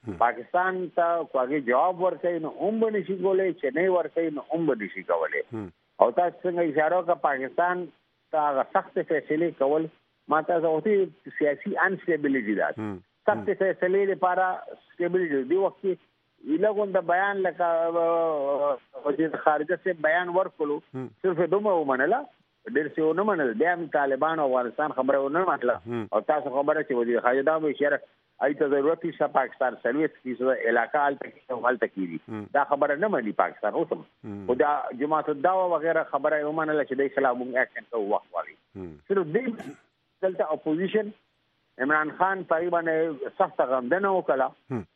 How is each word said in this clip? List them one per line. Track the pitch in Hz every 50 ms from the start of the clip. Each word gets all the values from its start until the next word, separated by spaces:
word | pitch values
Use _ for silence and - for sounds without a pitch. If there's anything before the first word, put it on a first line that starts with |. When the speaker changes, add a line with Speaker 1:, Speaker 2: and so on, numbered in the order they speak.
| _
Speaker 1:
هم. | - 95
Speaker 2:
پاکستان | 85 113 120 120 117 117 - - 180 185 185 185 185 185 160 -
ته | - 170 170 170 170 156 -
که | - 135
هغې | 127 127 147 156 139 117
جواب | 123 131 156 180 185 165
ورکوي، | 185 185 170 147 - 175 175 165
نو | 160 147 - -
هم | 151 196 220 226
به | 220 220 208
نشي | 208 170 165 196 185 180
کولی، | 196 190 185 190 185 165
چې | - - 131 127
نه | 156
یې | 180 190 185
ورکوي، | 175 160 151 _ 170 165 165
نو | 151 143 - - 151
هم | 165 165
به | 147 131
نشي | 113 104 90 - 95 87
کولی. | - 87 82 80 78 - 71 - _ 117
Speaker 1:
هم. | 110 104 90 _ _ _ _ _ -
Speaker 2:
او | 98 117
تاسو | 117 - 175 175 165 - -
څنګه | 180 170 175
اشاره | 170 160 135 151 151 156 175 185
وکړه، | 175 165 175 175 -
پاکستان | 151 143 131 135 127 120 - 170 175 180 180 180 151 _ _ _ _ _ _ _ _
ته | -
هغه | 156 147 147 143 135 120 - -
سختې | 190 185 - - 196 156 -
فیصلې | 165 147 - - 151 156 170 170 147 -
کول، | 139 135 147 160 160 160 _ _ _ _ _ _ _
ما | - 151 156
تاسو | 151 - 175 165 156 165 156 156
ته | 151 214
ویلي | 208 196 190 165 156 _ _ 135 - -
سیاسي | 151 147 143 - - 208 190 - 165
انسټیبیلیټي | 190 190 - - - 165 151 147 143 135 131 110 101 107 95
ده. | 80 76 -
Speaker 1:
هم. | - 110 104 98 90 - _ _ _ _
Speaker 2:
سختې | - 208 214 208 214 190 -
فیصلې | 190 190 165 - 185 180 185 196 202 196 190
لپاره | 156 185 180 180 185 185 185 185 - - - -
سټیبیلیټي | - _ _ - - 175 175 175 185 180 160 143 135 131 127
دی. | 165
وخت | 190 196 175 - _ -
کې | 196 180 - _ _ _ _ _ _ _ _ -
لږ | - 151 160 190 214 208
غونډه | 202 208 202 185 190 175 165
بیان | 175 180 196 202 202
لکه، | 196 185 180 160 170 180
آه، | 170 165 165 165 165 170 170 165 165 170 165 165 160 156 147 139 139 143 139 143 143 139 120 _ _ _ 131 -
وزیر | 147 143 135 160 156 143 - -
خارجه | 156 151 151 151 156 180 165 _
صاحب | 190 180 160 151
بیان | 156 160 175 180 175 175
ورکړو، | 185 190 190 _ - 156 147 147 151 _ _ -
Speaker 1:
هم. | 131 131 120 - _
Speaker 2:
صرف | - 190 175
یې | 156 180 160 175
دومره | 202 208 214 190
ومنله، | 170 151 135 131 127 135 160 214 269 294 - _ _ _ _ _ _ _
ډېر | 110 117 139 156 143 -
څه | -
ونه | 156 156 160 175 202
منل. | 214 196 165 147 123 110
بیا | 110 147 170 180
هم | 170 170 147 -
طالبان | 151 143 139 135 131 147 156 160 160
او | 147 135
افغانستان | 127 127 123 117 107 - 151 156
خبره | 143 131 131 135 139 139
ونه | 139 139 143 170 190
منله. | 180 151 139 - 123 113 - -
Speaker 1:
هم. | 113 120 117 107 95 98
Speaker 2:
او | 110
تاسو | 107 - 151 151 - -
خبره | 123 139 143 147 151 156 147
چې | -
وزیر | 135 120 120 117 120 113
خارجه | 104 123 127 135
دا | 139 151 156 160
به | 156 151
اشاره، | 127 - 143 147 143 131 - _ _ _ _ _ _ _
ای | 117 139 147
ته | 143 160
ضرورت | 139 143 143 139 151 165 165 170
نشته، | 170 156 - 156
پاکستان | 143 147 143 131 123 - - 135 127 117 - -
څلوېښت | 120 123 147 160 151 - - _
فیصده | 127 123 113 123 131 131 113 - 113
علاقه | 120 120 117 110 - 151 143
هلته | 143 143 - -
کې | 120 - - _ -
او | 127 117 110
هلته | 123 127 110 117
کېږي. | 101 _ 95 95 87 82 78 _ -
Speaker 1:
هم. | 113 107 104 - -
Speaker 2:
دا | 139 143
خبره | - 143 135 151 143 143
نه | 147 190
مني | 220 196 143 113 107
پاکستان | 95 - 92 85 80 - - 104 101
اوس | 147 165 160
هم. | - - - _ _ _ -
Speaker 1:
هم. | 110 101 101 98
Speaker 2:
خو | 92 123
دا | 127 151 147 147 143 - - - 117
جماعت | 139 147 156 156 143 151
الدعوه | 151 143 135 180 190 190 185
وغیره | 180 170 156 151 165 165 160 151
خبره | - - 139 139 151 156 151
یې | 147
ومنله | 151 151 160 156 156 151 151 135
چې | - 131
دی | 131 139 135
خلاف | - 139 135 131 123
موږ | 123 123 127 123
اکشن | 127 127 - _ 120 110 _
کوو، | 117 117 104 98 104
وخت | 92 - _ -
غواړي. | 85 78 78 78 _ _ _ _
Speaker 1:
هم. | 101 92 85 78 71 _
Speaker 2:
صرف | _ 196 196 175
دې | 151 156 226 262 247 220 - - 139 143 _ _ _ _ _ _ _ _ _
دلته | 190 190 185 165 160 156
اپوزیشن | 156 151 - 160 156 165 190 180 196 220 214 208 208 _ _ _ _ _ _ _ _ _ _ _ _
عمران | - 127 139 147 151 156 151 -
خان | - 185 190 196 190 170
په | - 165 160
هغې | 170 180
باندې | 170 170 165 165 160 160 160 165 156 131 - 120 -
سخته | - 190 160 - - 156
غندنه | 127 131 131 123 123 156 185 202 202 190
وکړه. | 180 - - 151 135 131 127 - _ _ _
Speaker 1:
هم. | 131 117 90 _ _